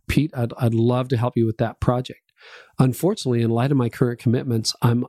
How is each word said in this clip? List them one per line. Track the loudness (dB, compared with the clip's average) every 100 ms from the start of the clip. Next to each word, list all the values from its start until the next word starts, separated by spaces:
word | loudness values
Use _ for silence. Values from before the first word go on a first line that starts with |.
| -2
Pete, | 0 0
I'd, | 0 -4 0
I'd | 0
love | 2 2 2 0
to | -2
help | 0 0
you | 0
with | 0
that | -4 -2
project. | -2 -2 -2 -14 _ _ -20 -20 -8 0
Unfortunately, | 2 2 -2 -2 -2 0
in | 2
light | 0 2
of | 0
my | 0
current | 0 -2 0
commitments, | 0 0 0 -4 -4 -2
I'm | 0 0